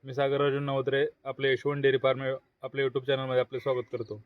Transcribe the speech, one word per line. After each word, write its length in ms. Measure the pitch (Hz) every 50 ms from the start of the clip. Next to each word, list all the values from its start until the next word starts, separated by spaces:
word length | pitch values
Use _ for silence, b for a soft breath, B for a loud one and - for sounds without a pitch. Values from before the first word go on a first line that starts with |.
| _
मी 100 | 135 131
सागर 280 | 131 139 135 139 143
अर्जुन 220 | 143 143 135 139 143
नवत्रे, 440 | 143 139 135 131 135 131 139 147 151 - _ _
आपले 260 | 139 135 - 135 139
यशवंत 300 | 135 131 - 143 143 143
डेअरी 160 | 139 139 131 131
फार्म 260 | 131 135 131 131 135
या 120 | 131 135 131 _ _ _ _
आपल्या 240 | - 131 - 139 139
YouTube 220 | 135 120 139 131 135
चॅनलमध्ये 320 | 139 131 135 131 127 127
आपले 200 | 127 - - 127
स्वागत 240 | - 143 131 123 117 _
करतो. 320 | - 117 117 - 104 107 110